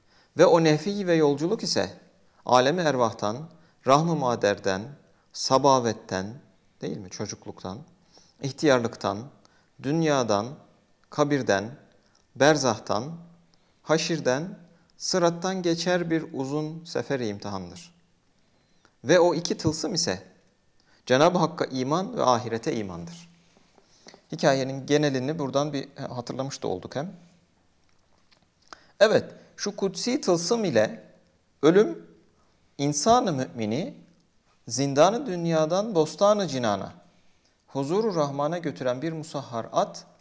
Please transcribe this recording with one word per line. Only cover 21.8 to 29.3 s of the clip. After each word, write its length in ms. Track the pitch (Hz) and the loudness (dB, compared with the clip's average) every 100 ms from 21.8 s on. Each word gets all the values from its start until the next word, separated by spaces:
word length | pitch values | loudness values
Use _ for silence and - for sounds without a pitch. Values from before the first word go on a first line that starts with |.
| 127 160 196 240 | -2 -2 -4 0
ve 60 | |
ahirete 540 | 127 120 113 113 160 123 | 2 2 0 -6 -4 -4
imandır. 540 | 98 85 85 - - _ _ _ _ _ _ _ - - _ | -6 -10 -12 -16 -20 _ _ _ _ _ _ _ -20 -20 _
Hikayenin 540 | 160 160 135 131 135 131 | 0 2 2 -2 -6 0
genelini 520 | 147 151 131 127 165 | 2 2 0 -4 -4
buradan 340 | 139 135 151 | -2 -2 -2
bir 240 | 139 - - | -6 -10 -12
hatırlamış 680 | 135 123 120 131 135 - | -10 -10 -10 -8 -8 -6
da 60 | 110 | -6
olduk 280 | 92 - 127 | -6 -6 -8
hem. 200 | 175 - - _ _ _ _ _ _ _ _ _ _ _ _ _ _ - _ _ | -8 -12 -20 _ _ _ _ _ _ _ _ _ _ _ _ _ _ -20 _ _
Evet, 340 | 214 165 - | 6 6 0